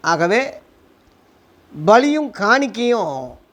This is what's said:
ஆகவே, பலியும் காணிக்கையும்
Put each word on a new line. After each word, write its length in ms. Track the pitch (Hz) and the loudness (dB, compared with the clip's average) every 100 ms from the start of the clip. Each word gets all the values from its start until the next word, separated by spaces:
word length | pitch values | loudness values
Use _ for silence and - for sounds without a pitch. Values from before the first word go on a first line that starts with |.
ஆகவே, 600 | 156 165 170 214 269 - _ _ _ _ _ _ _ _ _ _ _ 151 156 | -2 0 0 0 -2 -10 _ _ _ _ _ _ _ _ _ _ _ -6 4
பலியும் 460 | 226 285 302 285 | 4 4 -2 -4
காணிக்கையும் 1040 | - 202 254 277 208 240 233 170 135 127 123 _ | -4 0 2 0 -2 0 0 -2 -6 -10 -16 _